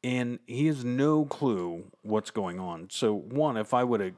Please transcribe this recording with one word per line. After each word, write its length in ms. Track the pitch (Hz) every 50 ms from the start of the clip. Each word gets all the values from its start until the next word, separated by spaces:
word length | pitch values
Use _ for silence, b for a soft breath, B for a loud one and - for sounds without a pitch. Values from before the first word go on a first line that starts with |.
| -
and 340 | 123 127 123 123 120 123 - -
he 220 | - 117 127 147 156
has 180 | 151 135 123
no 400 | 123 123 131 139 151 156 156 151
clue 600 | 139 - - 147 131 113 95 87 87 85 85 98 - - _ -
what's 260 | 107 107 107 104 -
going 300 | - 110 98 90 87 92
on. 280 | 92 90 85 80 85 92
So, 220 | - - - 110 104
one, 420 | 101 - 101 123 139 156 151 120 113
if 160 | 107 - -
I 100 | 123 127
would 160 | 123 120 107
have 140 | 98 92 90